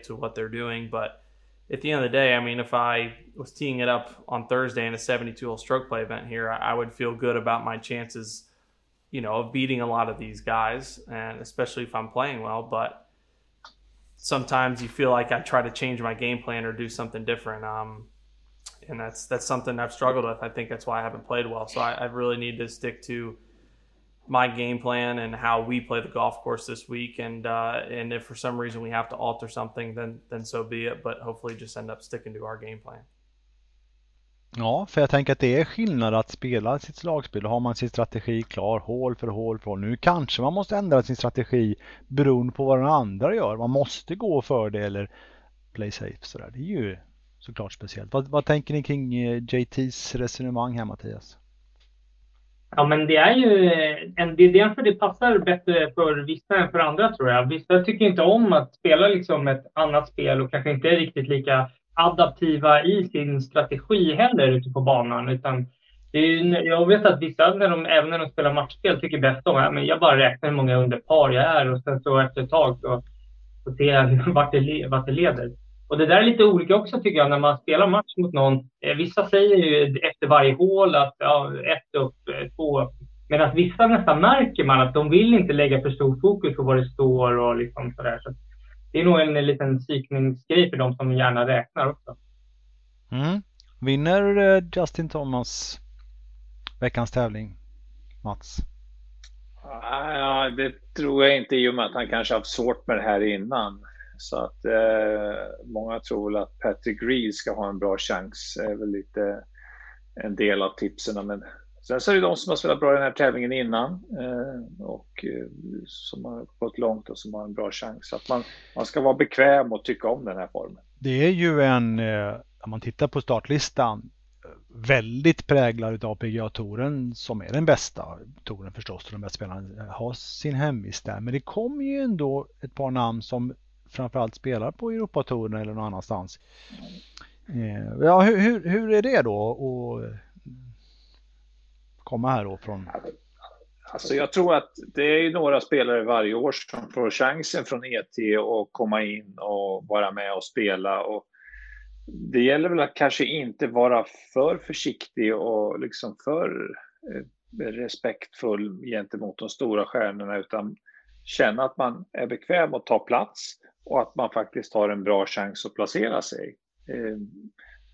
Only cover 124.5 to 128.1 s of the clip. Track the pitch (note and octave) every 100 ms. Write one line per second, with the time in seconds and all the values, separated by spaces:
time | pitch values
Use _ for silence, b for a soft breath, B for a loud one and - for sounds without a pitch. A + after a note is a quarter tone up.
124.5 | - _ A#2 A2+ C3+ A2 A#2+ D#3+ D#3 -
125.5 | C#3+ A#2+ A2+ A2+ A2 A2+ G#2 A2+ A2+ G#2+
126.5 | - G#2 G#2+ C3+ C#3+ B2 A#2 - A2 G2
127.5 | C#3 D#3+ C#3 - - -